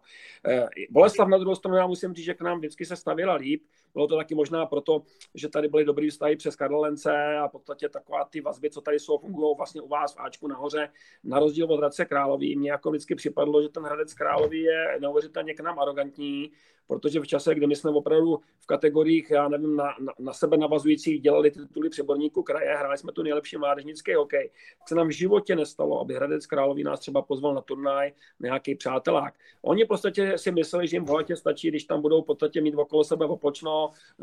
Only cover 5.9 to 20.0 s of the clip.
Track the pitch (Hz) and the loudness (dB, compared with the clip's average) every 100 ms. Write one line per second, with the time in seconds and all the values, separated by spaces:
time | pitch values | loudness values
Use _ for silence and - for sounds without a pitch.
5.9 | 147 151 - 151 151 156 - 139 147 151 | 0 -2 -2 -2 -2 -4 -4 -2 0 -2
6.9 | 147 151 147 147 147 147 - - 143 143 | -2 -2 0 0 -2 -4 -8 -14 -10 -8
7.9 | 139 - 151 143 156 147 127 147 147 151 | -10 -8 -6 -6 -8 -8 -6 -6 -6 -2
8.9 | 147 - 147 - 147 151 143 - 156 135 | -2 0 -4 -4 -2 0 0 -6 -10 -6
9.9 | 147 143 - 165 - 151 131 143 151 147 | -4 -4 -6 -12 -10 -10 -8 -6 -4 -6
10.9 | _ - _ 156 135 151 147 160 147 147 | _ -20 _ -2 2 2 2 0 2 0
11.9 | - 170 143 139 139 143 143 143 143 156 | -2 -2 0 0 -2 -2 -2 -2 -2 -2
12.9 | 151 - 147 147 147 147 147 151 160 151 | -4 -4 -4 -4 -2 2 2 2 -4 -6
13.9 | 151 151 - 151 156 151 160 160 160 160 | -6 -6 -4 0 2 0 0 0 2 0
14.9 | 139 143 147 156 165 156 156 160 139 139 | -2 -2 -2 -2 -6 -8 -8 -6 -4 -4
15.9 | 143 139 139 143 139 151 _ _ _ - | -4 -6 -8 -8 -8 -10 _ _ _ -8
16.9 | - 151 156 143 143 165 147 143 147 160 | -4 -2 -2 -2 -2 0 2 2 2 0
17.9 | 147 151 156 165 151 _ _ - 147 151 | 0 2 4 4 0 _ _ -4 2 2
18.9 | 147 156 160 151 147 143 147 156 147 143 | 4 4 4 4 2 4 0 0 -2 -2
19.9 | 131 | -6